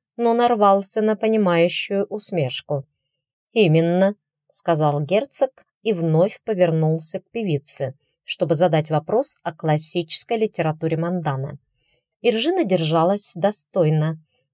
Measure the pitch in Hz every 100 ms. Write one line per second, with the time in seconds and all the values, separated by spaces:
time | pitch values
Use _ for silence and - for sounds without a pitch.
0 | _ - 233 233 240 226 202 196 190 220
1 | 214 214 220 220 190 170 175 - - 196
2 | 202 214 - 175 131 - - 147 - _
3 | _ _ _ _ _ 233 185 160 170 180
4 | 196 208 _ _ _ - - 160 151 147
5 | 139 196 277 - 262 _ _ _ 220 180
6 | 165 156 196 - - 196 175 160 160 160
7 | 160 185 - 233 208 143 - - 131 -
8 | _ _ - - 175 156 180 156 156 151
9 | 156 214 277 - 170 160 160 151 156 180
10 | 165 - - 233 220 - 160 156 160 160
11 | 170 180 151 135 135 139 _ _ _ _
12 | _ _ 240 220 277 370 220 180 160 165
13 | 170 208 - 170 196 208 - 190 156 156
14 | 156 160 _ _ _